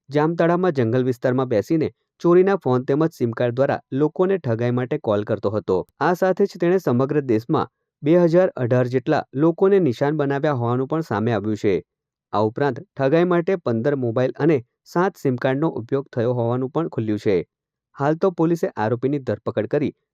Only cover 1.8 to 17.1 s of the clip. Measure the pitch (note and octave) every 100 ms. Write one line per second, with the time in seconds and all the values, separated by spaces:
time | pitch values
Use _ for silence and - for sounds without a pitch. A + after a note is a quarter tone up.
1.8 | A#2+ - _ _ E3+ F3 F#3+ G3 C3+ B2+
2.8 | C3 C#3 D#3+ - A#2+ A2+ B2 B2 C#3 A#2+
3.8 | - C3 D3+ - F#3 F#3+ B2+ A2 A#2+ B2
4.8 | B2 D3+ - G#2 G#2 G#2 G2+ G#2 F2 F#2+
5.8 | - - D3+ F3+ F#3 F3+ G3+ - F3 F#3
6.8 | D3+ B2 C3+ D3 C#3 A2 - C#3+ - _
7.8 | _ _ C#3+ F3 E3+ E3+ F#3 - A#2+ B2+
8.8 | B2+ B2+ C#3 C#3+ - B2+ E3 E3 G3 G3+
9.8 | D#3+ A2+ C#3+ D#3 C#3 C#3 D3+ C3 A#2 B2
10.8 | C3 D#3 D#3+ G#2 A2 G#2+ G#2 G#2+ G#2+ F2
11.8 | - _ _ _ _ G2+ G#2+ A2+ C#3+ B2
12.8 | - - C3+ D#3+ F3+ F3 E3+ F#3+ - A2+
13.8 | C#3 C#3+ B2 A2+ B2+ - D3+ D3 - _
14.8 | _ F3 F#3+ - C#3+ B2 C3+ C3+ D#3+ -
15.8 | A#2 C3+ C3+ B2+ A#2 B2 A#2 B2 C3 D3+
16.8 | E3 - G#2+